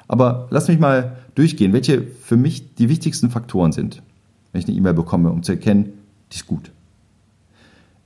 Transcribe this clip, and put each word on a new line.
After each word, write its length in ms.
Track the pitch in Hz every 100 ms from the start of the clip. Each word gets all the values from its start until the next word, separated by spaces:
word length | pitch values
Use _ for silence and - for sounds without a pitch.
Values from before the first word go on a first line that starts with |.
| -
Aber 400 | 117 123 123 -
lass 180 | 151 170
mich 100 | 160
mal 380 | 143 131 123 - - -
durchgehen, 380 | 160 156 95
welche 280 | 113 - 127
für 360 | - - - 120
mich 380 | 147 - - -
die 120 | 117
wichtigsten 420 | 160 - - 123
Faktoren 440 | 120 - 95 85
sind, 280 | - - - - _ _ _ _
wenn 100 | 92
ich 60 | -
eine 100 | -
E-Mail 160 | 95
bekomme, 380 | 82 82 90 85
um 120 | 85
zu 80 | 87
erkennen, 380 | 87 110 101 104 - _ _ _
die 60 | -
ist 100 | -
gut. 240 | - - _ _ _ _ _ _ _ _ _ _ _ _ _